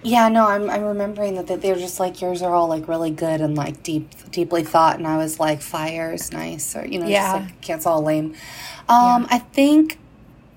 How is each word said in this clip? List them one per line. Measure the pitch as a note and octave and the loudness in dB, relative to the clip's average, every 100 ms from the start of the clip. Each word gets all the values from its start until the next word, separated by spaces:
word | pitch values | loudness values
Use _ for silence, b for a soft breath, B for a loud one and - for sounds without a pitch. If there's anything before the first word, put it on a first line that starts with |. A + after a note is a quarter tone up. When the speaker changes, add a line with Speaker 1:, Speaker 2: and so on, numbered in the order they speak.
Speaker 1:
Yeah, | A#3 A#3 A3+ | 0 4 4
no, | A3+ G#3+ | 4 4
I'm, | G3+ G#3 | 2 -2
I'm | G#3 | -2
remembering | G#3 G3+ G3+ G#3 G3+ | -2 -4 -4 -4 -4
that, | F#3 F3 | -4 -4
that | F3+ | -2
they're | G3 | -2
just, | F3+ F3+ - | -2 -4 -4
like, | F#3 F3+ | -4 -4
yours | F3+ F3+ | -6 -2
are | F3+ | 0
all, | F3 E3 | 2 2
like, | D#3+ D#3+ | -2 -4
really | E3 E3 | -4 -4
good | D#3 E3 D#3 | -2 -2 0
and, | D3+ | 0
like, | D3 C#3 D3 | -2 -4 -8
deep, | - D#3 D#3 - - | -6 -6 -6 -14 -8
deeply | F3+ E3+ E3+ | -4 -2 -2
thought, | D#3 E3 D#3+ - | 2 4 4 2
and | D#3+ | -2
I | D#3 | -2
was | D#3 D#3 | -2 -2
like, | D#3 D3 | -2 -2
"Fire | - E3 D#3+ E3 E3 | -6 -6 -6 -6 -6
is | E3+ - | -8 -10
nice," | E3 E3 E3 - | -10 -10 -8 -10
or, | - | -8
you | - F3+ | -8 -6
know, | F3 | 0
just, | |
Speaker 2:
Yeah. | G3+ G3 | 2 2
Speaker 1:
like, | G3 F#3 - | -2 -6 -12
"Cancel's | - D#3+ F3 | -8 -2 0
all | D#3 | 2
lame." | D3+ D#3 D#3 B B B B B - | 2 0 -2 B B B B B 4
Um, | A#3+ B3 A#3+ | 6 6 4
Speaker 2:
Yeah. | A#3+ | 2
Speaker 1:
I | B3 | -2
think, | - - C#4 D4+ D#4 - - - - - - | 0 2 6 6 4 -2 -18 -20 -20 -20 -20